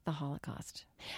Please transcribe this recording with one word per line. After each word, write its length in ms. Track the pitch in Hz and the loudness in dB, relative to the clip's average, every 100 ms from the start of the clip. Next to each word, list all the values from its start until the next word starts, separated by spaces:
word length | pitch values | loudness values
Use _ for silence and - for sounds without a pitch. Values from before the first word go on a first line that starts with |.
| - | 2
the 60 | |
Holocaust? 720 | 151 143 143 - - - - - - - | 4 2 2 0 -2 -4 -8 -12 -10 -6